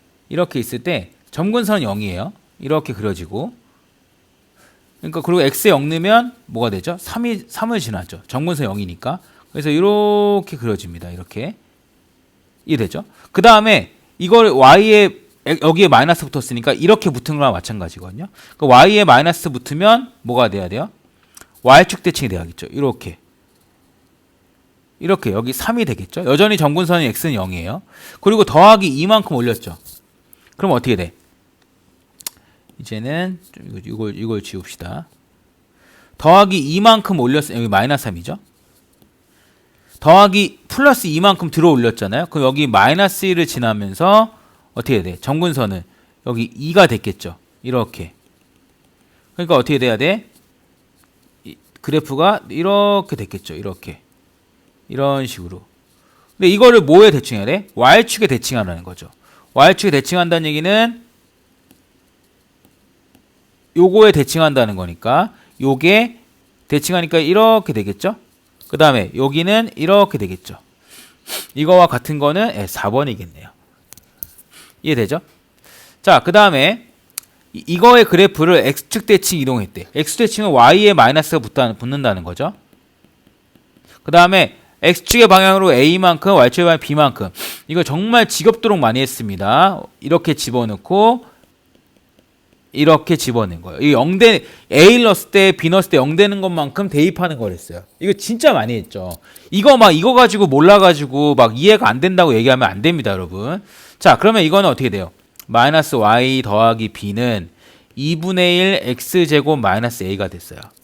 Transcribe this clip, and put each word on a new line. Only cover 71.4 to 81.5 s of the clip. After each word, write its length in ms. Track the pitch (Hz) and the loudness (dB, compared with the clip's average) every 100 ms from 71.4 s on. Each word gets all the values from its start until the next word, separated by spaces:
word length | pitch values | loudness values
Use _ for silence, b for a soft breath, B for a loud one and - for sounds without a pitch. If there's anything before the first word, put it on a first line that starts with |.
| B 135 | B -6
이거와 320 | 151 180 170 | 2 4 4
같은 320 | - - 151 | 2 -6 -4
거는, 340 | 143 170 226 - | -2 -2 -4 -6
예, 120 | 95 | -10
사 220 | - 104 | -8 -4
번이겠네요. 600 | 120 143 104 87 73 - _ _ _ _ - _ _ - - _ b b _ | -4 -4 -8 -14 -20 -20 _ _ _ _ -20 _ _ -20 -20 _ b b _
이해되죠? 380 | - 131 101 156 - _ _ _ b b b b | -6 -4 -2 -6 -12 _ _ _ b b b b
자, 180 | - 151 | 2 2
그 120 | 175 | 4
다음에 560 | 196 202 143 151 226 _ _ _ - - _ _ | 4 4 2 0 -2 _ _ _ -20 -20 _ _
이, 100 | - - | -16 -8
이거의 380 | 170 233 247 220 | 2 6 6 6
그래프를 600 | 175 196 151 160 175 117 | 4 2 2 2 2 2
X축 400 | 143 - 214 - | -4 -8 -8 0
대칭 340 | 196 - 175 | 0 0 -4
이동했대. 480 | 131 127 95 - - 143 | -4 -4 -6 -12 -10 -8
X축 220 | 151 - | -6 -2
대칭은 340 | 226 214 208 | -2 -2 0
Y에 420 | 135 120 185 208 | 4 6 6 4
마이너스가 460 | 180 120 151 151 160 | 4 4 2 -2 -4
붙다-, 340 | 113 | -4